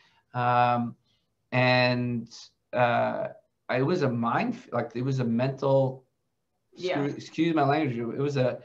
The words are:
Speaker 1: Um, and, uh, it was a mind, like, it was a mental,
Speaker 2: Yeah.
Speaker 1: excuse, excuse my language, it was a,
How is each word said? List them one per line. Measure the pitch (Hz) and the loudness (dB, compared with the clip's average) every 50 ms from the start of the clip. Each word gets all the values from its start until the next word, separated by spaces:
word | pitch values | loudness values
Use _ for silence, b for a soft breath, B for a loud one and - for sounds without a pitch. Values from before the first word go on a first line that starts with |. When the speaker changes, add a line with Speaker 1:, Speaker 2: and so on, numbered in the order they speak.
| b b b b b _ - | b b b b b _ -4
Speaker 1:
Um, | 123 123 120 120 123 123 123 120 120 120 117 - - _ _ _ _ _ _ _ _ _ _ | -2 0 2 4 4 4 4 2 0 -2 -4 -8 -12 _ _ _ _ _ _ _ _ _ _
and, | - 127 127 127 127 127 123 123 123 123 123 123 120 117 113 117 - - - - _ _ _ _ | 0 2 4 4 4 4 4 2 2 0 -2 -2 -4 -4 -6 -8 -14 -20 -20 -20 _ _ _ _
uh, | - 120 123 120 120 - 120 117 110 107 - - - - _ _ _ _ _ - | 0 2 2 4 4 2 0 0 -2 -4 -6 -8 -10 -14 _ _ _ _ _ -4
it | 117 127 | -2 0
was | 135 156 180 156 143 | 0 2 2 2 0
a | 123 | 0
mind, | 117 117 117 117 123 160 214 254 - - - - | 0 0 -2 0 0 0 -2 -2 -4 -8 -10 -8
like, | - 117 113 - - | -6 -6 -6 -4 -6
it | 117 | -6
was | 123 135 135 131 | -4 -2 -2 -2
a | 120 | -2
mental, | 117 113 117 127 139 135 - 147 139 135 135 135 131 - - - _ _ _ _ _ _ _ _ _ _ _ _ _ _ | -2 0 0 0 -2 -2 -2 0 2 4 4 2 0 -2 -8 -14 _ _ _ _ _ _ _ _ _ _ _ _ _ _
Speaker 2:
Yeah. | - 170 180 143 143 143 | -8 -6 -4 -2 -2 -2
Speaker 1:
excuse, | 143 - - | -4 -4 -8
excuse | - - - - 160 170 160 | -12 -8 -4 -2 0 0 2
my | 156 143 | 2 2
language, | 165 160 156 156 131 117 117 | 2 2 2 0 -2 -4 -4
it | 117 | -6
was | 113 - - 139 143 139 131 | -6 -4 -4 -4 -2 0 0
a, | 127 120 110 b b | 0 0 -2 b b